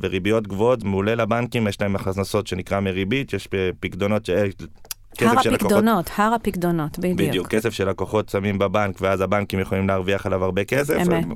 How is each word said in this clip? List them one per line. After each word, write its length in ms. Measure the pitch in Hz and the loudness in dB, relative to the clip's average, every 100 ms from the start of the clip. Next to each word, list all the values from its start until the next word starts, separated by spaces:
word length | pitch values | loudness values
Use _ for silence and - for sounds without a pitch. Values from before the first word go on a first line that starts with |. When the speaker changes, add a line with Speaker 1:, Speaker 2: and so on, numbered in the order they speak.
Speaker 1:
וריביות 460 | 92 95 92 113 104 | -2 -2 0 0 0
גבוהות, 360 | 98 117 127 | 0 2 2
מעולה 320 | 104 95 101 117 | 0 0 2 0
לבנקים, 520 | 107 117 120 123 107 | 2 0 0 0 -2
יש 140 | - | 0
להם 140 | 101 98 | -2 -2
הכנסות 520 | 98 95 95 104 95 | -2 -2 -2 -2 -2
שנקרא 320 | 92 90 98 | -6 -2 -2
מריבית, 540 | 98 92 98 135 139 | 0 -2 0 -2 -2
יש 140 | 98 - | -6 -4
פ-, 80 | 98 92 85 | -2 -2 -2
פקדונות 460 | 95 90 101 107 - | -6 -4 0 0 0
ש-, 40 | |
אה, 160 | 90 98 - 82 - - - - - | 0 0 -4 -14 -16 -18 -18 -16 0
כסף 140 | 233 | 4
Speaker 2:
הר 100 | 240 | 4
Speaker 1:
של 120 | 233 | 4
לקוחות. 180 | 254 196 | 2 4
Speaker 2:
הפקדונות, 380 | 208 220 202 165 - | 4 4 2 0 0
הר 180 | 208 | 0
הפקדונות, 680 | 233 214 180 175 170 143 - | 2 -2 -2 0 0 -2 -2
בדיוק. 180 | 180 175 | -2 0
Speaker 1:
בדיוק, 280 | 151 92 87 | 0 0 0
כסף 220 | 107 110 | 0 0
של 200 | 101 95 | -2 -2
לקוחות 400 | 92 92 107 98 | -2 -2 -2 0
שמים 300 | 101 101 98 | -2 0 2
בבנק, 380 | 98 104 101 90 | 2 2 0 0
ואז 200 | 95 95 | 0 2
הבנקים 380 | 95 104 101 95 | 2 0 0 -2
יכולים 280 | 95 95 98 | 0 0 2
להרוויח 380 | 95 92 98 98 | 0 0 -2 0
עליו 180 | 95 | 0
הרבה 200 | 92 92 | 0 0
כסף, 300 | 101 135 147 - | 0 0 0 0
Speaker 2:
אמת. 280 | 175 165 | 2 0
Speaker 1:
הם 80 | 82 | -2